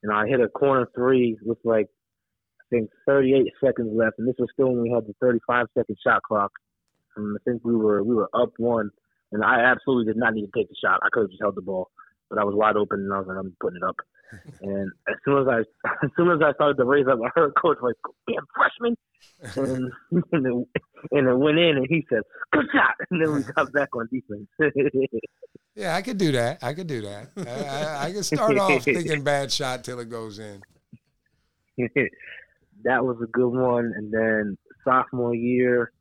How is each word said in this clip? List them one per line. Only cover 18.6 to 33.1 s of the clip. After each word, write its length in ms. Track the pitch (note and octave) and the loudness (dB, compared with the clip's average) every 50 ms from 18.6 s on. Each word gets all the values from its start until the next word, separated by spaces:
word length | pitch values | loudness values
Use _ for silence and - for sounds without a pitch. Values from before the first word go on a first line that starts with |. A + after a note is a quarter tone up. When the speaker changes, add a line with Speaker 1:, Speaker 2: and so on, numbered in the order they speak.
| - - - - A#3 A#3 A#3+ - _ _ _ _ _ _ _ _ - A#2 - | 0 0 0 -2 -2 -2 -2 -2 _ _ _ _ _ _ _ _ -16 -8 -4
Speaker 1:
and, 360 | C3+ C3+ B2+ C3 C3 B2+ B2+ - - _ _ | -2 -2 -2 -2 -4 -4 -6 -8 -14 _ _
<laughs> 120 | E3+ F3 - - | 0 0 0 0
and, 140 | - D#3+ C3 | -2 0 0
it, 200 | B2+ B2 B2 B2 _ _ - _ _ _ - - - | 0 -2 -2 -4 _ _ -8 _ _ _ -20 -8 -2
and 160 | B2 C#3+ C3+ | 0 2 4
it 100 | B2+ B2 | 4 4
went 220 | B2+ C#3 D3+ D3+ D#3+ | 4 4 4 4 4
in, 180 | F3 E3+ D3+ | 4 4 2
and 100 | C#3 C3 | 2 0
he 180 | C3 E3 E3 C#3 _ | 0 0 0 0 _
said, 120 | B2 A2 G#2 _ - - - _ | -2 -2 -2 _ -12 -16 -8 _
"Good 140 | - D4+ C4+ - - | 0 0 0 2 2
shot," 220 | C#4 G3+ - - - D3 - | 2 2 2 0 -4 -6 -4
and 120 | F3+ D#3+ | -2 0
then 120 | D#3+ D#3 D3+ | 0 0 0
we 100 | C#3+ C3 | -2 -4
got 280 | - C#3 D#3+ C#3+ C3 B2+ | -2 -2 -2 -2 0 0
back 160 | C#3+ C#3 - - | -2 -2 -2 -4
on 140 | A#2+ A#2 A2+ | -8 -6 -6
defense. 360 | B2+ B2+ - _ G#2 G#2 G#2+ - _ - | -6 -8 -8 _ -12 -14 -14 -18 _ 0
<laughs> 500 | D#3 C#3+ - C#3+ C#3 - - C3+ C3+ - - A2 - - _ _ - - _ - _ _ _ | 0 0 2 2 0 0 0 0 -2 -2 -4 -8 -8 -10 _ _ -20 -20 _ -20 _ _ _
Speaker 2:
Yeah, 200 | G#3+ G3+ F3+ D#3+ | -8 -4 -2 -2
I 80 | F#3 G3 | -2 -2
could 160 | A#3+ B3+ F#3+ | -4 -2 0
do 120 | G3 D#3+ C#3 | 2 2 2
that. 300 | B2 A#2 A#2+ C#3+ - - | 2 0 0 -2 -4 -6
I 120 | B2 D3 | -6 -6
could 100 | D#3+ F#3+ | -6 -8
do 160 | D#3+ C#3+ A#2 | -6 -6 -6
that. 300 | G#2 G2+ G2+ G2+ A2+ - _ | -6 -8 -12 -14 -16 -16 _
I, 140 | G3+ F3 A#2+ | -12 -10 -10
I, 560 | A#2+ C#3 C#3+ C#3+ C#3 C#3+ D3+ D3+ D#3 C#3+ C#3 | -8 -8 -8 -8 -6 -6 -6 -6 -6 -6 -6
I 60 | D#3+ | -6
can 100 | F#3 G#3 | -6 -6
start 340 | F#3 - D#3 D3 - G#3+ C#3 - | -4 -2 -2 2 2 4 4 4
off 240 | - - D3 B2+ A#2+ | 4 2 2 0 2
Speaker 1:
<laughs> 0 | |
Speaker 2:
thinking 400 | D3 - F3 E3+ C#3+ D#3 D3 C3+ | 0 0 0 0 -2 -4 -2 0
bad 280 | D3 C#3+ C#3+ C#3 B2+ | 0 0 0 0 -2
shot 320 | - - D3 C3 B2+ B2 A2 | -4 -4 -4 -4 -6 -6 -8
till 160 | - B2 B2 | -12 -12 -10
it 80 | A#2+ | -12
goes 300 | A2+ A#2+ A#2 A2+ A2 G#2 | -12 -10 -10 -10 -12 -14
in. 240 | G#2 A2 G#2 G2+ G2 G2 _ _ _ _ _ - - _ _ _ _ _ _ _ _ _ _ _ _ _ _ _ - | -14 -16 -16 -16 -18 -20 _ _ _ _ _ -20 -20 _ _ _ _ _ _ _ _ _ _ _ _ _ _ _ -6
Speaker 1:
<laughs> 100 | B2 A2+ _ C#3+ B2 F#2+ - - - - - - - _ _ _ _ _ _ G2+ A2 | -6 -2 _ -2 -2 -2 -4 -12 -20 -20 -20 -20 -20 _ _ _ _ _ _ -8 -4
That 200 | B2 B2+ C3 C3+ | -2 0 0 0
was 120 | C3 | -2